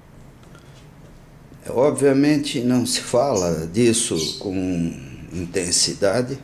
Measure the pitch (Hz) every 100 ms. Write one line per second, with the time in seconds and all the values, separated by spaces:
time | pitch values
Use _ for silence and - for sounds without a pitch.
0 | - - - - - - - - - -
1 | - - - - - - - 110 143 127
2 | 139 135 147 151 - 143 123 127 113 -
3 | - 147 139 107 87 80 80 95 120 113
4 | - 90 76 - 101 95 92 87 82 -
5 | 65 62 78 87 85 95 87 - - 71
6 | 98 110 127 135